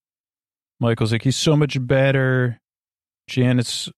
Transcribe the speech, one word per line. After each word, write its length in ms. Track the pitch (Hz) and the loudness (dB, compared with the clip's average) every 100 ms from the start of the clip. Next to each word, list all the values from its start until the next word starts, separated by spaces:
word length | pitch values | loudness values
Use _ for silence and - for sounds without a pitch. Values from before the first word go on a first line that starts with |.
| _ _ _ _ _ _ _ - | _ _ _ _ _ _ _ -4
Michael's 320 | 117 117 113 | -2 0 0
like, 120 | 113 | 0
"He's 140 | 135 - | -2 0
so 200 | 165 147 | 2 2
much 220 | 147 131 123 | 0 -2 0
better." 720 | 135 135 135 131 127 123 113 _ _ _ _ _ _ - | 2 2 2 0 0 -2 -6 _ _ _ _ _ _ -8
Janet's 640 | 131 123 123 117 - - | 0 2 2 -2 -6 -10